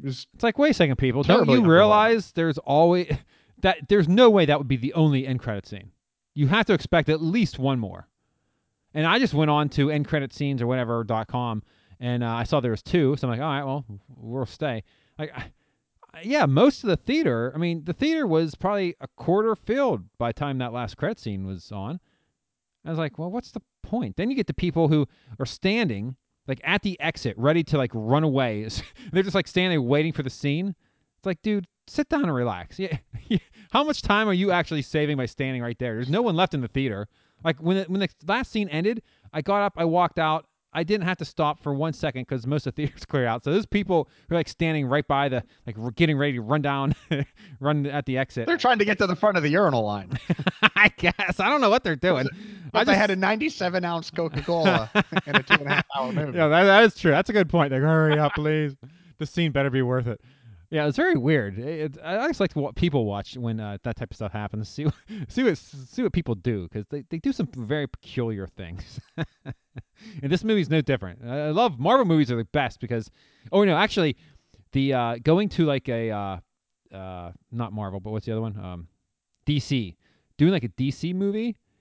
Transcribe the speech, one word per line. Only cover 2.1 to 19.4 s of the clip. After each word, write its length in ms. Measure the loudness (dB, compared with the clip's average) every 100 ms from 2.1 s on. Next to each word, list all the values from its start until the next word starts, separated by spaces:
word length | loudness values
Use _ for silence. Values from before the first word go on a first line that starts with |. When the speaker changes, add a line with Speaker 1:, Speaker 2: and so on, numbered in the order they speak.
| 2 0
Speaker 2:
there's 260 | -2 0 -2
always, 500 | 0 4 6 4 0
<laughs> 160 | -6 -8 _ _ _
that 280 | 0 0 4
there's 200 | 4 6
no 200 | 8 8
way 160 | 8
that 140 | 6 2
would 100 | 0
be 80 | -2
the 160 | 0
only 340 | 4 4 4 0
end 140 | -4
credit 260 | -4 -8 -10
scene? 240 | -16 -18 _ _ _ _
You 140 | 0 2
have 180 | 2 2
to 80 |
expect 340 | 0 2 2 2
at 140 | 0
least 360 | 0 0 0 0
one 200 | -2 -2
more." 300 | -4 -10 -20 _ _ _ _ _ _ _ _
And 140 | -2 2
I 120 | 2
just 140 | 2
went 180 | 2 2
on 180 | 2 0
to 200 | 0 0
end 160 | 0 -2
credit 240 | -2 -4
scenes 260 | -4 -4 -2
or 60 | -2
whatever 360 | -2 -2 -2
dot 240 | -2 -4 -4
com, 340 | -6 -4 -6 -10 _ _ -10
and, 220 | -4 -4
uh, 100 | -2
I 100 | -4
saw 160 | -2 -2
there 100 | 0
was 120 | -4
two, 340 | -2 0 2 0
so 100 | -4
I'm 100 | -4
like, 20 |
"All 140 | -4
right, 100 | -4
well, 200 | -4 -8 -10 -16 -20
we'll 360 | -18 -10 -8
stay." 380 | -8 -6 -6 -6 -10 _ _ -12
Like, 140 | -10
I, 160 | -10 -16 _ _ _ _ _ _ -12
yeah, 220 | -2 0
most 400 | 4 6 4 4
of 60 | 0
the 60 | -2
theater, 540 | 0 0 0 0 -2
I 40 | -4
mean, 260 | -4 -4
the 80 | -6
theater 320 | -2 -2 0 2
was 280 | 2 0
probably 420 | -2 -2 -2 -4 -6
a 80 | -14 -6
quarter 400 | 0 2